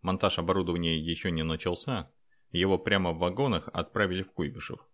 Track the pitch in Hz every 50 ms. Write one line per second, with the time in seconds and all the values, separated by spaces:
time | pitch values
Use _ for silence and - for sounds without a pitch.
0 | - 92 95 92 - 98 - - 85 85 92 98 92 85 85 87 85 82 82 80
1 | 78 82 85 - - 98 85 80 80 80 80 80 - 90 87 - - - 131 104
2 | 78 - _ _ _ _ _ _ _ _ - 110 110 98 95 90 - - 101 98
3 | 92 87 82 80 87 90 92 - 139 135 107 82 - - - - 85 - _ 104
4 | 104 92 92 92 95 - _ - - 71 - - - - - - - _